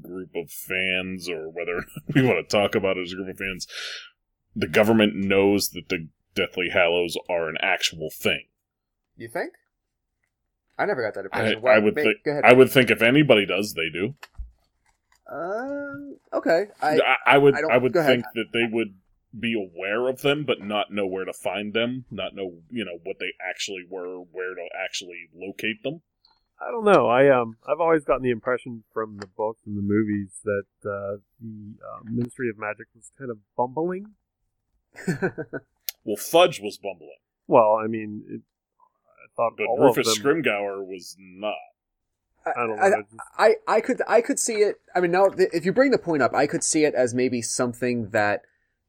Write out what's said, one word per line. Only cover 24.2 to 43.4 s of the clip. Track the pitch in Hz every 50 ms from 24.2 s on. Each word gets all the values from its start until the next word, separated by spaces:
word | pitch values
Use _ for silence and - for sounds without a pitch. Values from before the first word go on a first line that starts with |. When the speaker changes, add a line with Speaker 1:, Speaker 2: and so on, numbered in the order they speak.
| 90 85
Speaker 1:
where | 78 92 92 92 92
to | 90 85 - - 92 95
actually | 87 - - 98 87 90 87 85 80
locate | 82 85 92 98 - - - 110 110 107 -
them. | 131 160 175 _ _ _ _ _ _ _ _ _ _ _ -
Speaker 3:
I | - -
don't | 247 233 214
know. | 208 190 156 117
I, | 113 117 127 139 143
um, | 131 123 117 113 113 _ -
I've | 135 147 160
always | 170 165 165 156
gotten | 143 - 143 127 131
the | 127
impression | 120 107 - 127 127 120 - 127 117 113 107 _
from | - 110 110 110 104 98
the | 104 95
books | _ - 107 110 117 _ -
and | 107 104 104
the |
movies | 101 101 101 107 110 107 104 101 101 95 - - -
that, | 104 101 101 95 _ _ _ -
uh, | 107 101 101 101 98 104 101 98 _ _ -
the, | 117 110 110 107 104 104 110 -
uh, | - 107 107 - -
Ministry | 107 117 120 120 120 - - 127 117
of | 101 107
Magic | 110 104 104 107 113 _ _
was | 113 - - _ -
kind | 139 123
of | 113 104 101 _ -
bumbling. | - 123 127 131 156 160 180 185 190 208 214 214 _ _ _ _ _ _ _ _ _ _ _ _ _ _ _ -
Speaker 2:
<laughs> | - - - 156 - 190 175 - - 147 - - 139 _ _ _ _ - - - _
Speaker 1:
Well, | - 117 104
Fudge | - - - - 165 180 170 - -
was | 98 104 - -
bumbling. | - 101 92 85 76 73 69 _ _ _ _ _ _
Speaker 3:
Well, | - 165 127 110 107 107 110
I | 107
mean, | 110 113 110 107 107 104 107 -
it, | - 113 113 - _ _ _ _ _ _ _ _ _ _ _ _
I | _ _ _ - _ -
thought | - 120 113 113 -
Speaker 1:
But | 107
Speaker 3:
all | 117 113 135 - 139
Speaker 1:
Rufus | - 147 113 113 110
Speaker 3:
of | 107
them | 104 139 151 165
Speaker 1:
Scrimgeour | 135 120 107 101 101 101 98 98
was | 98 92 95 92 87 - - 95
not. | 95 92 90 95 104 107 92 71 57 50 _ _ _ _ _ _ _ _ _ _ _ _ _ _ -
Speaker 2:
I, | 165
Speaker 3:
I | - 123 120
don't | 110 110
know, | 104
Speaker 2:
I, | 190 196
Speaker 3:
it | - 107 104 _
just | - - - - -
Speaker 2:
I, | -